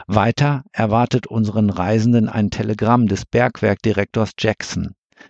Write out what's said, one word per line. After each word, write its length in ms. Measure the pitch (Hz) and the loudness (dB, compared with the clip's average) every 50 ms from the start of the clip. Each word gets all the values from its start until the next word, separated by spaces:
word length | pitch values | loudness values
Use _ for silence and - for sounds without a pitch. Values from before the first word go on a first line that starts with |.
| - | -4
Weiter 560 | - 98 107 101 113 117 - 143 147 143 135 131 - | 0 2 2 2 2 2 2 0 0 0 -2 -6 -6
erwartet 560 | - - 113 107 104 113 123 120 - 123 - | -4 -2 0 0 2 0 2 0 0 -2 -4
unseren 420 | - - 113 110 104 101 113 107 101 | -2 -2 -2 -2 0 0 0 0 0
Reisenden 600 | 98 - 90 98 107 113 107 120 120 117 110 - | 0 -2 -2 0 0 2 2 4 4 4 2 2
ein 220 | - 113 104 101 | 0 -2 -2 -2
Telegramm 560 | - - 110 110 110 - 110 107 120 123 117 | -2 -4 -4 -4 -4 -2 0 2 2 2 2
des 180 | 101 98 95 - | 2 0 -2 -4
Bergwerkdirektors 1080 | - - 117 123 123 - - - 107 101 - - 113 101 95 101 - - 117 110 98 - - | -2 0 0 0 0 -2 -2 -2 -2 -2 0 -2 -2 0 0 -2 -2 -2 -2 -4 -4 -4 -2
Jackson. 540 | - 110 104 - - - - - - - - _ _ _ _ _ - | -2 -2 -2 -4 -8 -8 -8 -6 -6 -8 -10 _ _ _ _ _ -20